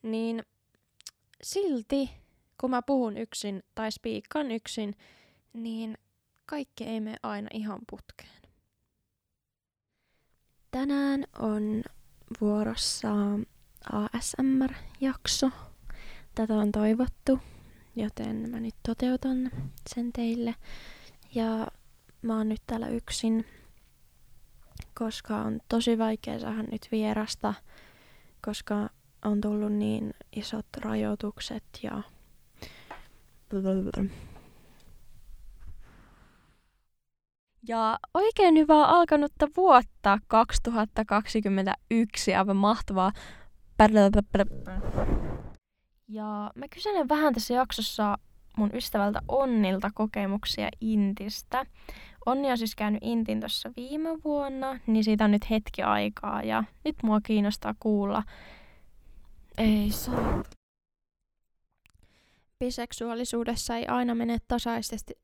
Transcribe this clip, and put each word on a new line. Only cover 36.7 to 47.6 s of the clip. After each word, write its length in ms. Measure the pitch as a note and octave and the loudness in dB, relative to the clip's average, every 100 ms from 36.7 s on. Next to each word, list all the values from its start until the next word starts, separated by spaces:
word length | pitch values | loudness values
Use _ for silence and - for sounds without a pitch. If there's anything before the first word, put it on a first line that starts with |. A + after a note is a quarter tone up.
| _ _ _ _ _ _ _ _ _ A3+ | _ _ _ _ _ _ _ _ _ -6
Ja 320 | A3+ A3 - - | 0 2 0 0
oikein 440 | E4 G#4+ A4 F#4 D#4+ | 4 4 8 10 10
hyvää 280 | D4+ D4+ D4 | 10 8 10
alkanutta 600 | F4 E4+ D4+ D4 - D4 D4+ | 8 8 4 2 0 0 4
vuotta 640 | F#4 B3 - - G3+ G3+ - | 10 10 8 0 2 2 4
kaksituhatta 800 | A3 A#3 - - A#3 G#3+ - A3 | 4 4 2 0 0 0 -2 2
kaksikymmentäyksi, 1300 | G#3 G#3+ A3 G#3 G3 F#3+ - _ A3+ A3+ - - F#3 | 0 2 -2 2 0 0 -4 _ 2 2 0 2 2
aivan 200 | G3 G3 | 4 4
mahtavaa. 560 | G3+ A3+ - F#3+ F#3+ - - - - - - - G#3+ G#3+ G3 G#3 G3+ G3+ G3 G3 - F#3 - - - - - - - - _ _ _ _ - | 4 2 0 2 2 0 -12 -18 -20 -20 -20 6 8 10 8 6 2 0 0 -2 -8 -6 -2 0 2 0 0 -6 -10 -18 _ _ _ _ -14
Ja 440 | G#3+ G#3+ G#3 G#3 - | -10 -6 -6 -8 -12
mä 120 | C#4+ | -16
kyselen 360 | E4+ G#4 G4 C4+ | -8 -2 0 2
vähän 240 | D4+ D#4 | 4 4
tässä 200 | A#3 - | 2 0
jaksossa 640 | B3 | 0